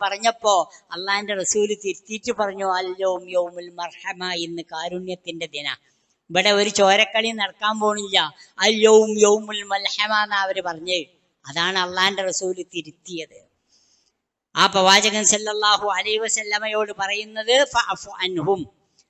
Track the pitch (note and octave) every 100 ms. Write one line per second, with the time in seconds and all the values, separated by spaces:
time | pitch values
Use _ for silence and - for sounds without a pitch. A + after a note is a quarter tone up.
0 | G3 G3+ A3+ A#3 G#3+ F#3 D#3 - _ F3
1 | F#3+ G3+ G#3 G3 E3+ G#3+ G#3 G#3 G3+ F3
2 | - G#3+ A#3+ G#3+ G3+ G3 F#3+ F#3 F#3 F#3
3 | F#3+ F3+ F3+ F3+ F3 F3 F3 F3 E3+ -
4 | F#3+ F3+ F3+ F3 E3+ E3+ - D#3+ F3 F3+
5 | F#3 F3+ E3+ E3 D#3+ D3 C#3+ B2+ _ _
6 | _ _ - F3 G3+ G3+ G#3 G3+ F#3+ G3+
7 | G#3+ A3 A3+ A3 G3 - G#3+ A3 G#3+ G#3
8 | G3+ F#3+ D#3 - - - G3+ A3 A3 A3
9 | G#3+ G#3+ G#3 G#3+ G#3+ G#3 G3+ G3 G3 G#3
10 | G#3+ G#3+ G#3 G3+ F#3+ F#3+ F3+ D#3+ F3 F3+
11 | C#3 _ _ _ C3+ D#3+ F3+ F#3+ F3+ F#3
12 | F#3+ G3 F#3+ - F#3 F#3 F3 F3 D3+ -
13 | - E3+ D3+ - _ _ _ _ _ _
14 | _ _ _ _ _ D#3 F#3+ G3 F#3 G3+
15 | G#3+ G#3+ G#3 G#3 G#3+ G#3 G#3 G3+ G#3 F#3
16 | G#3 G#3+ A3 A3 G#3 G#3 A3 G#3+ G#3 G3
17 | G3 G3+ G#3+ A3 A3 C4 C4+ A#3+ F#3+ F#3
18 | G#3 F#3 F#3 F3 D#3+ G3 C3 _ _ _